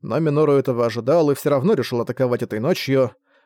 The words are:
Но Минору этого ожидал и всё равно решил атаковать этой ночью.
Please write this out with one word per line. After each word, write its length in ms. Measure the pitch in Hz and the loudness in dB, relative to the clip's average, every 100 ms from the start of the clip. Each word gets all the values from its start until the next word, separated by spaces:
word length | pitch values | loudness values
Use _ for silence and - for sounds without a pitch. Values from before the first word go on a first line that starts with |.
Но 160 | - 123 | -6 -2
Минору 360 | 160 147 151 | 0 2 4
этого 320 | 139 135 120 117 | 4 2 0 -2
ожидал 440 | 113 117 165 151 | -2 0 2 2
и 60 | 139 | 0
всё 140 | 147 | 0
равно 240 | 139 156 | 0 2
решил 260 | 214 120 120 | 0 -2 -4
атаковать 420 | 113 127 131 120 | -4 -2 -2 -2
этой 160 | 117 107 | -4 -4
ночью. 540 | 127 - - 131 127 - _ _ | -2 -2 0 0 0 -4 _ _